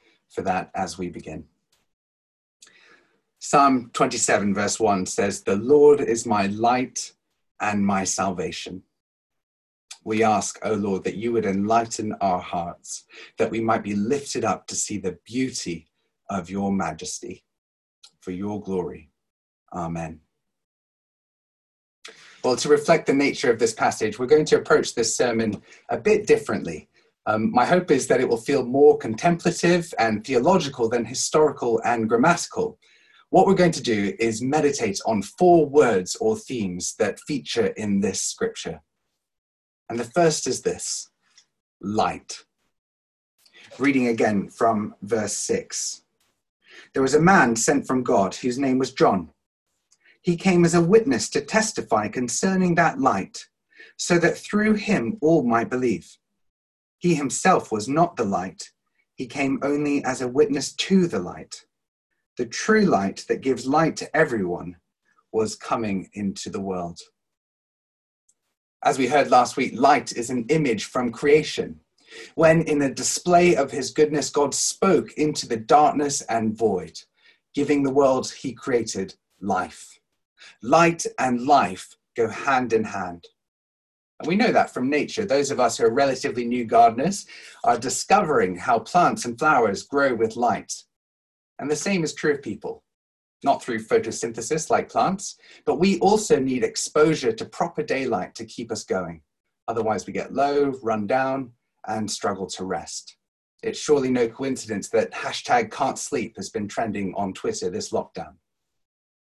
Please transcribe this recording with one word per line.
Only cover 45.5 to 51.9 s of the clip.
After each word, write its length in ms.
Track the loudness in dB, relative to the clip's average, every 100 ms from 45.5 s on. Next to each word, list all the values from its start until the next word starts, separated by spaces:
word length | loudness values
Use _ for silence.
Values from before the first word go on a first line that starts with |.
| -4 -4 -8 -8 -10 _ _ _ _ _ _ _ -20 -8
"There 100 | 0
was 100 | 2
a 80 | 4
man 340 | 6 6 4 2
sent 300 | 0 0 0
from 160 | -2
God 320 | 2 2 0
whose 240 | -2 -4 -2
name 220 | 0 0
was 140 | -2
John. 360 | 2 2 2 -4 _ _ _ _ _ _ _ _ _
He 120 | -4 0
came 300 | 2 4 6
as 80 |
a 80 | 4
witness 480 | 6 4 4 -2 -2
to 120 | -6
testify 640 | -2 0 0 -4 -2